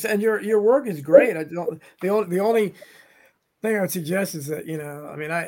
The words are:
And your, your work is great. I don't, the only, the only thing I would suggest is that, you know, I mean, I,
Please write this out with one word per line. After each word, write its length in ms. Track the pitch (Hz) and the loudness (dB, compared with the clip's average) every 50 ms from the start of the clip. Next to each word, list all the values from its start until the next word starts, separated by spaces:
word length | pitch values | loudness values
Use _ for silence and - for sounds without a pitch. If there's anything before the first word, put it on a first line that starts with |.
| - 214 | -2 -2
And 120 | 214 202 | 0 2
your, 200 | 220 220 214 202 | 2 0 0 0
your 180 | 202 208 220 208 | 0 0 2 2
work 240 | 208 220 262 285 247 | 4 4 4 4 2
is 120 | 220 170 147 | -2 -8 -6
great. 380 | 139 151 170 190 247 240 175 | 2 8 8 8 8 8 0
I 80 | 160 160 | -4 -6
don't, 360 | 151 170 170 175 165 160 160 - - _ - | -6 -6 -6 -6 -6 -8 -10 -12 -20 _ -6
the 80 | 180 190 | -2 0
only, 180 | 202 220 202 175 175 | 0 0 0 0 -2
the 60 | 190 | 0
only 320 | 202 226 233 226 208 175 - - - - - - - _ _ _ _ _ _ _ _ _ _ _ | 2 2 2 2 2 0 -4 -10 -20 -20 -20 -20 -20 _ _ _ _ _ _ _ _ _ _ _
thing 160 | - 220 220 | -4 -2 0
I 20 | 202 | 0
would 100 | 185 - | -2 -2
suggest 440 | - 185 151 151 180 196 196 - - | -4 -4 -4 -2 -2 -2 -2 -4 -6
is 120 | 156 139 | -8 -8
that, 180 | 147 151 - - | -8 -8 -8 -8
you 100 | - 160 | -8 -8
know, 320 | 156 147 147 143 147 147 151 | -8 -8 -10 -12 -12 -14 -12
I 60 | 147 | -10
mean, 160 | 147 151 156 | -10 -8 -4
I, 160 | 165 170 156 | -4 -4 -4